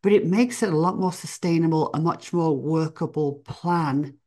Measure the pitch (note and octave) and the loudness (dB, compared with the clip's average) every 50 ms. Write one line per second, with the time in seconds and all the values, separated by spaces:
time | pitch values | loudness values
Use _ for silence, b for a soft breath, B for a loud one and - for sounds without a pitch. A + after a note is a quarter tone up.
0 | - G3+ G#3 G#3 - E3 F#3 A3 B3 A#3+ B3 - A3+ G3 D#3+ D3+ E3 F3+ G3+ - | 4 6 4 4 4 2 2 2 2 2 0 -2 -2 0 2 2 2 2 0 0
1 | F#3 F3+ E3+ - - - - - - F3 E3+ E3 E3 D#3+ D#3+ D#3+ D3+ - - D3+ | -2 -2 -2 -4 -12 -14 -10 -4 -2 0 2 2 2 2 2 2 0 0 -2 -2
2 | D#3+ E3+ - - - - - F3 E3 D#3+ D3+ C3 C3 D3 D#3+ D#3+ D#3+ D#3 D#3 - | 0 -2 -2 -4 -8 -4 -2 0 0 0 0 0 -2 -2 0 0 -2 -2 -4 -6
3 | E3+ D3+ - D#3 D3+ C#3+ C#3+ C#3+ _ - - - - F3 F3 E3+ D#3+ C#3+ C3+ C#3+ | -8 -6 -2 -2 -2 -2 -4 -6 _ -16 -16 -8 -2 -2 0 0 0 0 0 -2
4 | D#3 D3+ - _ _ | -2 -4 -10 _ _